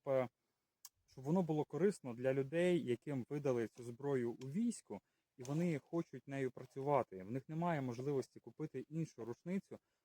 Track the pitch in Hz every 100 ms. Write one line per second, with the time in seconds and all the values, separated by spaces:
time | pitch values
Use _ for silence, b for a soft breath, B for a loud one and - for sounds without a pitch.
0 | 143 131 127 _ _ _ _ _ - _
1 | _ - 135 185 165 151 - 147 202 -
2 | 131 117 131 135 135 165 180 175 123 120
3 | 156 135 110 147 139 120 110 - 120 117
4 | 139 135 117 135 135 165 240 - - 202
5 | _ _ _ - 127 151 175 147 - 170
6 | - 131 - 139 131 - 131 135 135 139
7 | - 95 95 131 - 156 175 156 127 117
8 | 135 139 - - - - 156 135 - 156
9 | 156 - 113 120 175 190 - 110 _ _